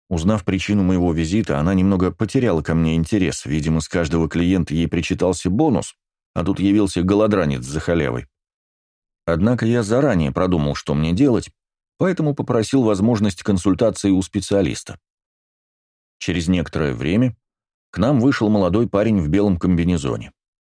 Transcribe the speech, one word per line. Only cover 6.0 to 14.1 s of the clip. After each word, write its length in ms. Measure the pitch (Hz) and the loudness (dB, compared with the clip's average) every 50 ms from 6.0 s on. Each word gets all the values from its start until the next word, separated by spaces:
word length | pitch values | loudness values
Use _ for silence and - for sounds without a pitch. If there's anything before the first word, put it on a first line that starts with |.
| _ _ _ _ _ _ _ | _ _ _ _ _ _ _
а 100 | 92 85 | -4 -2
тут 140 | - - 78 | -2 -2 0
явился 440 | 92 98 98 107 104 92 - 90 87 | 0 2 2 2 2 2 0 -2 0
голодранец 600 | 92 101 101 107 107 104 95 82 73 69 64 60 | 2 2 2 2 2 2 0 0 0 -2 -4 -6
за 160 | 65 71 78 | -8 -8 -6
халявой. 480 | - - 87 85 76 65 60 62 - - _ _ _ _ _ _ _ _ _ _ _ _ _ _ _ _ _ _ _ | -2 -2 0 0 0 -2 -4 -6 -10 -12 _ _ _ _ _ _ _ _ _ _ _ _ _ _ _ _ _ _ _
Однако 420 | - 85 80 92 117 123 110 107 | -4 -2 0 0 0 0 0 0
я 180 | 113 120 120 113 | 0 0 0 0
заранее 480 | 98 113 127 143 139 107 85 78 69 64 | 0 0 2 2 2 2 2 0 0 0
продумал, 420 | 80 92 92 90 82 73 71 71 | 0 0 2 2 0 0 -2 -4
что 200 | - - - 71 | -4 -4 -4 -2
мне 180 | 73 78 80 87 | -2 0 0 2
делать, 400 | 98 143 143 117 90 - - - _ _ _ _ _ _ _ _ - | 2 2 2 2 0 -2 -6 -12 _ _ _ _ _ _ _ _ -4
поэтому 360 | - 190 180 - 160 147 139 | -2 -2 0 0 -2 -2 -2
попросил 480 | - - - 123 117 107 - - 135 123 | -2 -2 0 0 0 0 2 2 2 2
возможность 600 | 110 104 95 101 117 120 101 107 104 - - - | 2 2 2 2 2 2 2 0 0 -2 -2 -2
консультации 680 | - 101 92 - 101 92 - 117 107 - - - 101 | -2 -2 2 2 2 2 2 2 0 0 0 0 2